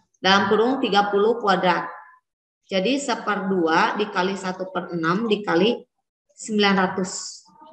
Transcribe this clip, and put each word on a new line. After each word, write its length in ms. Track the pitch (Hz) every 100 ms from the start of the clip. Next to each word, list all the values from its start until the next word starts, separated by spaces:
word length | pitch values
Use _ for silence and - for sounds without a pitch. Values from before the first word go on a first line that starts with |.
| _ _
Dalam 260 | 185 196 208
kurung 240 | 208 240 269
tiga 320 | 226 202 202
puluh 320 | 202 220 233
kuadrat. 480 | 208 175 180 165 - - - _ _ _ _ _ _
Jadi 320 | 190 202 277
seperdua 960 | - 220 208 196 190 185 160 165 220 208
dikali 400 | 202 190 185 196
satu 320 | 185 185 185
per 240 | 175 180
enam 320 | 175 160 185 233
dikali 560 | 208 175 165 214 - - _ _ _ _
sembilan 420 | - - 208 202 190
ratus. 680 | 185 - 180 - - - - _ -